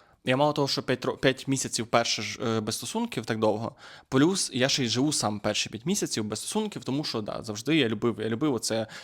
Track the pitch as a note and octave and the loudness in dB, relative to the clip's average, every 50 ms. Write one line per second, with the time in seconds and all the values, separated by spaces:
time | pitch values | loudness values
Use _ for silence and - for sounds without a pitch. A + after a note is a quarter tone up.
0 | _ _ _ _ - B2+ B2+ C3 D3 D3+ D3 - C#3+ C3+ - - B2 - C3 A#2+ | _ _ _ _ -2 0 2 4 4 2 2 2 0 0 0 -2 0 0 -2 0
1 | - C3+ - - - C#3 C3 - - - C3+ C3 - B2+ - - A2+ A2 - A#2+ | 0 -2 -2 2 2 2 2 2 0 -2 -2 -2 -2 -2 -4 -4 -2 2 2 2
2 | A#2 - - - A2 G#2 G#2 - - A#2 A2+ A2+ G#2+ A2 G#2+ - - - - A3 | 4 2 0 -2 -4 -6 -6 -4 -2 0 0 0 0 -2 -4 -4 -4 -4 -4 -4
3 | A#3 A#3 - C3 A2 - A#2+ A2 A2 G#2+ G2+ G#2+ A#2 - - - - - - - | -4 -4 -4 -4 -2 -2 0 4 4 4 4 2 0 -6 -8 -10 -16 -20 -20 -18
4 | - - - C3 C#3+ E3+ G3 F#3 - - - - B2 C3+ - - C3+ A2+ G#2 A#2+ | -6 0 4 4 6 6 4 2 -2 -2 0 2 2 2 2 2 0 0 2 2
5 | C3+ D3+ C#3 - - G#2+ G#2+ G#2 - G#2+ G#2+ - - - - A2 - D#3 G3+ - | 2 2 2 2 0 0 -2 0 0 0 0 0 -2 -4 -6 -6 -2 -2 -2 0
6 | - - - A#2 G#2+ G#2+ G#2+ G#2 - - - G#3+ G#3+ G#3 - - C3+ - B2+ C#3+ | -2 -2 -2 -2 -2 -2 -4 -6 -6 -4 -2 -2 -2 -2 -4 -6 -6 -4 -2 -2
7 | D3+ - - A#2 G#2+ - - - - A2 G#2 G#2+ A2+ C#3 D#3+ D#3+ C3 A2+ A2 G#2 | -2 -2 -4 -4 -4 -4 -6 -8 -6 -8 -8 -4 -2 2 2 4 4 2 2 2
8 | A2+ A#2+ G#2+ - G#2+ A2 A2+ A2+ D3+ D#3 C3 A2 - - A2+ A2+ A2 - - - | 0 0 0 0 -2 -2 -2 0 2 2 0 0 0 0 -2 -2 -2 -4 -8 -14